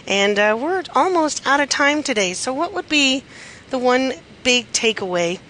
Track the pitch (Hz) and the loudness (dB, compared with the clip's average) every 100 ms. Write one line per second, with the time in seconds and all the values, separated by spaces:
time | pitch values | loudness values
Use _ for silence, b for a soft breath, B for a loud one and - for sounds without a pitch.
0 | B 196 202 208 208 220 302 370 - - | B 0 2 2 2 2 -2 -4 -2 0
1 | 349 359 302 - 262 285 277 - 285 302 | 2 2 0 -2 0 2 2 0 2 2
2 | 285 214 185 185 - 262 339 359 - 302 | 0 0 -2 -2 -6 -4 -4 -6 -2 0
3 | 269 262 - B B B B 262 247 254 | 2 0 -6 B B B B -2 2 2
4 | 262 - - - 254 247 226 - 226 214 | 0 -4 -12 -6 0 0 0 -2 -2 -2
5 | 190 175 170 185 - | -2 -2 -2 -4 -10